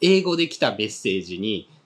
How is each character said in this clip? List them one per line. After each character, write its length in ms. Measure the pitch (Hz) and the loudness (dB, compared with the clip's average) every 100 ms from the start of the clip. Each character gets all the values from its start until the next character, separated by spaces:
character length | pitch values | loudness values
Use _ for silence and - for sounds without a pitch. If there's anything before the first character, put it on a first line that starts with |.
英 220 | 175 190 | 4 4
語 140 | 180 170 | 4 0
で 120 | 165 | -2
来 100 | - | 0
た 120 | 127 | -2
メ 140 | 104 | 0
ッ 40 | 107 | -6
セ 220 | - 110 | -4 -2
ー 140 | 95 | -2
ジ 140 | 87 90 | -4 -6
に、 300 | 107 98 - _ | -4 -6 -8 _